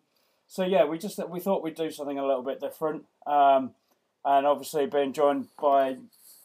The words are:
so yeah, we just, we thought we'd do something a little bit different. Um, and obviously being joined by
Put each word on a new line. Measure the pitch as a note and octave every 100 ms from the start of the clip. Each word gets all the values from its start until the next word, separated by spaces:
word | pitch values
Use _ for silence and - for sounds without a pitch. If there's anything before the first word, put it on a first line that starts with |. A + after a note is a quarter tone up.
| _ _ _ _ _
so | -
yeah, | F#3 F#3+
we | D3 D#3+
just, | G#3 - E3+
we | F3
thought | G3 F#3+
we'd | D#3+ D#3+
do | D#3+
something | D#3 C#3+ C#3
a | C#3
little | C3
bit | B2+ C3+
different. | C3+ - D#3+ D#3 - _ C#3+
Um, | D3 C#3 C3+ B2 - _ _ _ _
and | C#3 C#3 C#3+
obviously | C3+ C3+ D#3 C#3
being | C#3+ C#3
joined | B2+ C#3+ C#3 A#2+ -
by | D3 C#3 C3+ B2+ A#2+ _ - -